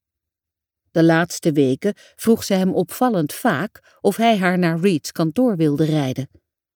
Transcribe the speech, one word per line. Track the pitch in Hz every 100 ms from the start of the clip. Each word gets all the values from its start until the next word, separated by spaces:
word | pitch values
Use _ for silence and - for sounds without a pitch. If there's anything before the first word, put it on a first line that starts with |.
| _ _ _ _ _ _ _ _ _
De | 175
laatste | 165 165 175 - 175
weken | 147 135 139 202
vroeg | 208 - - - 226
ze | -
hem | 190 185
opvallend | 180 175 - 254 202 151
vaak | - - 147 185 - _ _
of | - 196
hij | 226 214
haar | 185 180
naar | 170 165
Reed's | 190 160 -
kantoor | - 160 156 254 185
wilde | 156 143
rijden, | 156 151 135 127 131 _ _ _ _